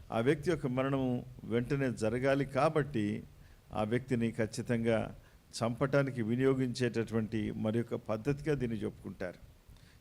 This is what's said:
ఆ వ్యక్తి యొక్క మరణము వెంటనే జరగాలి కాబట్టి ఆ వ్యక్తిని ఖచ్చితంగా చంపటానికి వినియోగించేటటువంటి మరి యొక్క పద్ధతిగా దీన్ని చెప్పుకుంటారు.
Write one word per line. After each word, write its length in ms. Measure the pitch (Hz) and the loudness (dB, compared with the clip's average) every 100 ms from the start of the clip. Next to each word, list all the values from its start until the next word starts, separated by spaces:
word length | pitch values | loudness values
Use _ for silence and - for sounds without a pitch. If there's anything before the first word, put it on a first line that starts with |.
| - | -4
ఆ 80 | 113 | 0
వ్యక్తి 300 | 120 151 147 | 2 2 0
యొక్క 180 | 156 139 | 0 0
మరణము 580 | 127 135 135 127 123 - - | 0 0 0 0 -2 -4 -12
వెంటనే 480 | 104 117 123 143 131 | -2 0 0 0 0
జరగాలి 540 | 107 110 123 135 139 139 | 0 0 2 2 2 2
కాబట్టి 760 | 131 156 156 143 110 104 110 - - - - - | 2 2 2 0 0 0 -2 -8 -18 -20 -20 -8
ఆ 100 | - | -2
వ్యక్తిని 480 | 107 123 127 120 117 | 0 0 0 0 0
ఖచ్చితంగా 840 | 110 110 - 110 117 113 110 104 - - - - | 0 -2 -4 -2 0 2 2 0 -8 -18 -20 -16
చంపటానికి 720 | - 117 120 135 139 135 127 | -4 -2 0 2 4 2 0
వినియోగించేటటువంటి 1300 | 107 123 131 131 131 117 123 113 104 113 107 110 107 | 0 4 4 4 0 0 0 0 0 0 0 0 -2
మరి 260 | 110 110 117 | 0 0 0
యొక్క 180 | 113 117 | 0 -4
పద్ధతిగా 600 | - 110 139 143 147 143 | -2 -2 0 -2 0 0
దీన్ని 220 | 120 110 | 0 -2
చెప్పుకుంటారు. 640 | 104 - 101 92 90 - - - - - - - | -4 -6 -12 -8 -8 -8 -18 -20 -20 -20 -20 -14